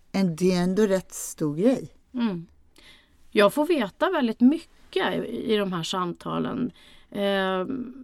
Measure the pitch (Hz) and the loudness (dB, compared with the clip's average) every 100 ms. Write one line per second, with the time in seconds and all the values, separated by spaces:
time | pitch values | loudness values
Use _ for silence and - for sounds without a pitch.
0 | - 196 185 160 185 180 180 190 208 190 | -6 -2 -2 2 2 2 0 2 2 0
1 | - - - - 156 147 233 254 - - | -2 -14 -12 -6 -4 2 2 2 -4 -20
2 | _ 254 226 170 170 _ _ - - - | _ -4 -2 -4 -10 _ _ -20 -20 -20
3 | _ _ - 208 202 294 302 311 196 - | _ _ -2 4 4 4 0 0 0 -2
4 | 339 330 233 - 247 320 - _ - - | 0 2 0 4 4 4 -6 _ -6 -2
5 | 196 165 - 233 - 208 190 180 160 190 | -2 -2 -4 -6 0 0 0 -4 -4 -4
6 | 175 - 165 165 156 - 247 - - - | -4 -6 -6 -4 -4 -4 -6 -8 -20 -20
7 | - 208 202 196 190 185 185 - 247 269 | -12 -4 -2 0 0 -2 -4 -6 -8 -14